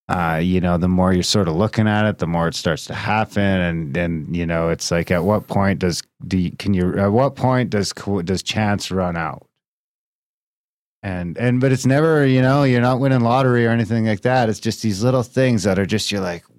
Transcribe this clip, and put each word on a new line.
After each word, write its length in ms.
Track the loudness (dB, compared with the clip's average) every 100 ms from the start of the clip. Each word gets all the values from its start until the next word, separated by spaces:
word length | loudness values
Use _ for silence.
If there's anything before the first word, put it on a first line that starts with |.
| -6
uh, 320 | -2 0 0
you 200 | 0 2
know, 160 | 2 2
the 100 | 2
more 240 | 2 2
you're 100 | 2
sort 280 | 0 0 0
of 60 | 0
looking 320 | 0 0 0
at 160 | 2 0
it, 140 | -2
the 60 | -2
more 220 | -2 -2
it 80 | -2
starts 300 | -4 -4 -6
to 80 |
happen. 500 | -8 -2 -2 0 -2
And 500 | 0 0 0 -4 -4
then, 320 | -4 -2 -4 -6
you 140 | -4 -2
know, 240 | -2 -2
it's 200 | -4 -2
like, 220 | -2 0
at 140 | 0 0
what 220 | 0 -2
point 320 | -2 0 0
does, 220 | -2 -4 -8 -16 -4
do 120 | -2
you, 140 | -2
can 220 | -4 -2
you, 240 | 0 0 0
at 140 | 0
what 240 | 2 0 0
point 360 | 0 0 0
does 200 | -2 -4
co-, 300 | -6 -4 -4
does 200 | -2 -4
chance 480 | -4 -2 -2 -2 -4
run 280 | -4 -2 -4
out? 280 | -6 -10 -16 _ _ _ _ _ _ _ _ _ _ _ _ _ _ _
And, 360 | -8 -6 -6 -4
and, 240 | 0 2
but 100 | 2
it's 140 | 2 2
never, 400 | 2 4 4 4
you 160 | 4
know, 220 | 4 4
you're 180 | 4 4
not 180 | 2 2
winning 220 | 2 2
lottery 440 | 4 4 4 4 2
or 40 |
anything 360 | 2 0 0 0
like 160 | 0
that. 280 | 0 2 2
It's 100 | 0
just 220 | -4 -4
these 200 | -4 0
little 220 | 0 0
things 400 | 0 0 2 2
that 160 | 2 0
are 60 | 0
just, 260 | -2 -2
you're 80 | -4
like, 240 | -4 -6 -12